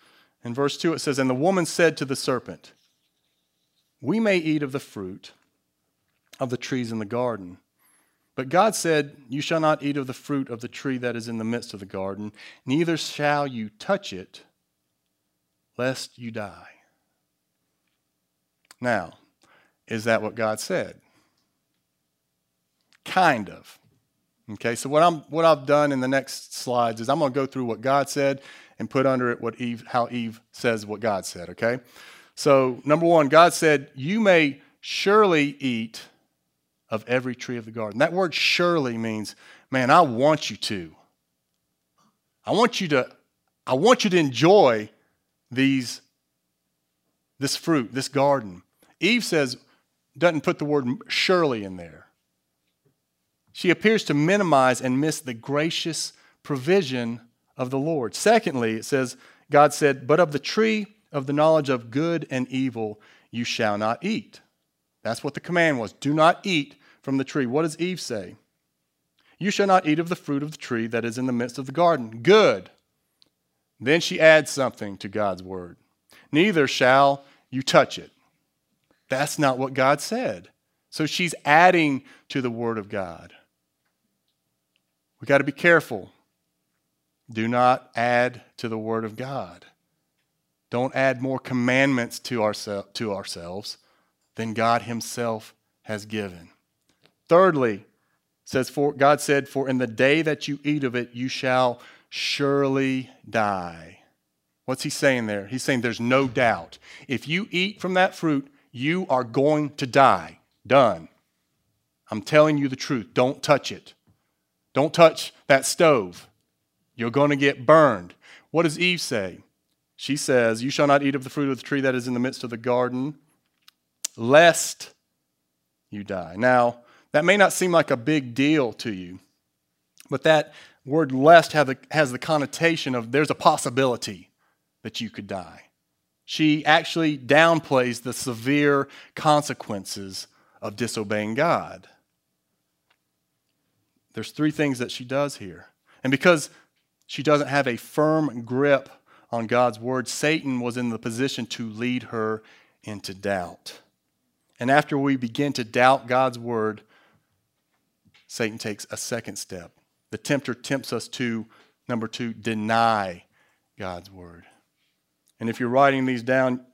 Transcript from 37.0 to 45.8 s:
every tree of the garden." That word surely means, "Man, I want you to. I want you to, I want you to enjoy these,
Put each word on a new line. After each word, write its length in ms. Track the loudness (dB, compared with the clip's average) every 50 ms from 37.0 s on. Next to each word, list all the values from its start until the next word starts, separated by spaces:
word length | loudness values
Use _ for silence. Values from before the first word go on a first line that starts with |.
| -4
every 280 | -2 -4 -4 -4 -6 -10
tree 220 | -10 -10 -10 -10
of 80 | -10 -10
the 60 | -12
garden." 280 | -10 -10 -10 -8 0 0
That 140 | 0 0 2
word 200 | -2 -2 -2 -2
surely 640 | -2 0 0 2 2 2 2 2 0 0 -2 -4
means, 380 | -4 -4 -4 -4 -6 -8 -10 -14 _ -20 -20 -20 -20 _ -4
"Man, 200 | -2 -2 2 6
I 120 | 6 6
want 480 | 6 4 2 2 2 2 2 2 -2 -8
you 80 | -10
to. 380 | -8 -8 -6 -6 -6 -8 -12 -18 _ _ _ _ _ _ _ _ _ _ _ _ _ _ _ _ _ _ _ _ _ _ _ _ _ _ _ _ _ -6
I 60 | -2
want 300 | 0 2 2 0 0 -4
you 60 | -2 0
to, 200 | 0 0 0 -2 -10 _ _ _ _ _ _ _ _ _ -4
I 60 | -2 -2
want 300 | 2 6 4 4 4 2
you 60 | 2
to 80 | 2
enjoy 720 | 4 2 2 0 4 6 8 8 8 8 6 4 2 -2 -8 _ _ _ _ _ _ _ _ _ _ _ -8
these, 500 | -2 2 2 2 2 0